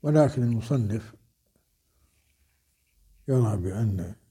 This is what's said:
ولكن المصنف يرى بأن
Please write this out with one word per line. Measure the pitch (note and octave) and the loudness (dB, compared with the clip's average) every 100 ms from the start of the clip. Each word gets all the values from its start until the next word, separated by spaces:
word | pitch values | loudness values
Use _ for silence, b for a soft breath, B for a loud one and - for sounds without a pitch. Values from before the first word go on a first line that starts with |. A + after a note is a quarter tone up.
ولكن | D3 D3+ C#3+ C3 | 2 4 4 2
المصنف | A#2+ A#2 - C#3 G#2+ G#2+ - - _ _ _ _ _ _ _ _ _ _ _ _ _ _ _ _ _ _ _ _ - | 0 0 -2 -2 0 -4 -8 -20 _ _ _ _ _ _ _ _ _ _ _ _ _ _ _ _ _ _ _ _ -2
يرى | C3 A2+ G#2 | 2 2 0
بأن | F2+ F#2+ A2+ F#2+ E2+ - _ | -4 -2 -2 -2 -6 -14 _